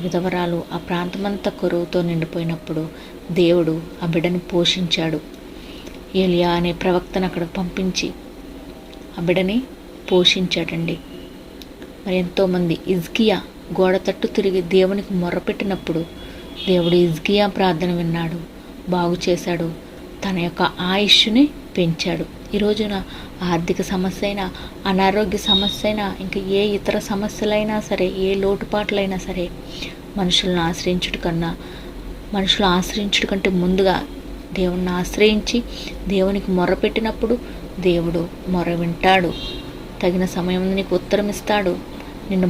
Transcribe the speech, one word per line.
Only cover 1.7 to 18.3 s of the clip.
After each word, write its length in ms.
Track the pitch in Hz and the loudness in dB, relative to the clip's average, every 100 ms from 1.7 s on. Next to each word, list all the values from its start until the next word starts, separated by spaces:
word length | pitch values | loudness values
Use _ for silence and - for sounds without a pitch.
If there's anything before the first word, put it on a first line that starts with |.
| 170 170 180 170 | 0 0 0 0
నిండిపోయినప్పుడు 720 | 165 160 170 165 165 - 160 160 - - - - | 0 -2 -2 -4 -4 -4 -4 -4 -8 -16 -14 -4
దేవుడు 420 | 170 170 175 160 160 165 - | 4 6 6 4 0 -4 -6
ఆ 40 | 175 | 0
బిడ్డని 280 | 165 170 180 - | 2 2 0 0
పోషించాడు. 680 | 180 170 190 170 - 160 156 - - - - - - - - - 190 | 2 2 2 0 0 0 -2 -6 -14 -16 -16 -16 -14 -14 -16 -4 2
ఏలియా 280 | 185 175 175 175 | 4 4 4 4
అనే 140 | 175 170 | 2 2
ప్రవక్తను 440 | 185 180 180 196 185 | 2 2 2 -2 0
అక్కడ 160 | 180 170 202 | -2 -4 -2
పంపించి 520 | 175 196 185 180 - - - - - - - - - - - - | -2 0 -2 0 -4 -6 -14 -16 -16 -16 -16 -16 -16 -18 -12 -2
ఆ 40 | 175 | 2
బిడ్డని 280 | 175 185 226 262 - - - - | 4 4 0 -2 -10 -16 -14 2
పోషించాడండి. 840 | 185 175 190 180 180 160 165 165 - - - - - - - - - - - | 6 6 4 2 0 -2 -2 -2 -4 -8 -16 -16 -18 -18 -18 -18 -16 -18 -12
మరి 140 | 202 185 | -2 0
ఎంతోమంది 540 | 175 - 190 180 175 160 - | 0 2 2 4 2 0 0
హిజ్కియా 500 | 185 165 - 220 180 - - - 180 | 0 0 2 4 2 -2 -16 -6 2
గోడ 160 | 185 185 202 | 4 4 0
తట్టు 220 | - - - | 0 0 2
తిరిగి 260 | 196 185 170 190 | 2 2 4 6
దేవునికి 380 | 185 202 185 185 | 6 2 0 0
మొర్రపెట్టినప్పుడు 800 | 175 175 - 208 202 190 - 160 165 - - - - - - | 0 0 -2 -2 -2 -2 -2 -2 -2 -8 -14 -14 -14 -6 2
దేవుడు 280 | 180 170 180 175 | 4 6 6 6
హిజ్కియా 420 | 160 - 202 202 202 | 4 2 4 4 2
ప్రార్థన 340 | 185 160 180 175 | 2 2 0 0
విన్నాడు, 380 | 170 170 165 | 0 0 -2